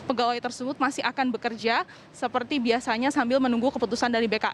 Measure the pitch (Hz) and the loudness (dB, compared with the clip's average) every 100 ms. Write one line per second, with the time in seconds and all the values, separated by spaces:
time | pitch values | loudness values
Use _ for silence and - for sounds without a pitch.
0 | - 240 240 240 254 - 254 285 269 277 | -2 0 0 0 -4 -6 -6 -2 -2 0
1 | - 254 254 226 - 226 220 240 359 - | -4 0 0 0 -4 -2 0 0 -2 -10
2 | - - 247 247 240 302 240 233 254 226 | -20 -6 -2 -2 -2 0 2 2 0 0
3 | 262 294 240 269 262 233 247 269 226 233 | 2 2 2 4 2 2 0 0 0 0
4 | 247 233 226 214 214 | 0 2 2 0 0